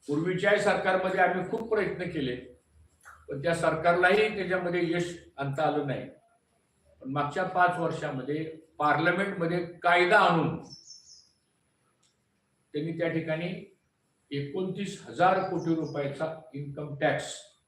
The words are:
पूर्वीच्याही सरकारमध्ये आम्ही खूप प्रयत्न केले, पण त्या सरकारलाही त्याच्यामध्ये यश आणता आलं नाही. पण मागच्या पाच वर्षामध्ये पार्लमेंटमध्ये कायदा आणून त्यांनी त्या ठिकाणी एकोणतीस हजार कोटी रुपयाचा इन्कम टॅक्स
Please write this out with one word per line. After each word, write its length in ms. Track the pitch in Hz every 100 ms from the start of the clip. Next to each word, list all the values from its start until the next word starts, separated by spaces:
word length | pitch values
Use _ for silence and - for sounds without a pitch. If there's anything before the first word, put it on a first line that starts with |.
| -
पूर्वीच्याही 540 | 147 170 180 202 202
सरकारमध्ये 600 | 202 185 190 185 185 -
आम्ही 300 | 180 180 170
खूप 240 | 220 -
प्रयत्न 280 | 214 185 -
केले, 540 | 170 151 127 127 - - _ _ _ _ - - -
पण 140 | 143
त्या 120 | 165
सरकारलाही 720 | 160 165 151 170 175 180 202 214 208
त्याच्यामध्ये 440 | 175 185 175 175
यश 300 | 165 175 170 - - -
आणता 260 | 139 139
आलं 240 | 147 147 139
नाही. 220 | 127 - - _ _ _ _ _ _ _ _
पण 80 | 131
मागच्या 320 | 139 143 - 180
पाच 320 | 180 175 -
वर्षामध्ये 640 | 160 - 147 135 131 151 160 - - _
पार्लमेंटमध्ये 840 | 147 147 165 180 196 175 165 175 170 -
कायदा 360 | 175 175 180 208
आणून 360 | 185 170 143 - - - - - - - _ _ _ _ _ _ _ _ _ _ _ _ _ _ _
त्यांनी 240 | 147 160 165
त्या 100 | 165
ठिकाणी 400 | 160 160 160 175 190 - _ _ _ _ _ _
एकोणतीस 680 | 143 143 185 185 - 196 - -
हजार 320 | - 180 185
कोटी 320 | - 170 165
रुपयाचा 600 | 160 151 143 139 - - - -
इन्कम 400 | 139 143 147 147 139
टॅक्स 340 | 127 - - - - _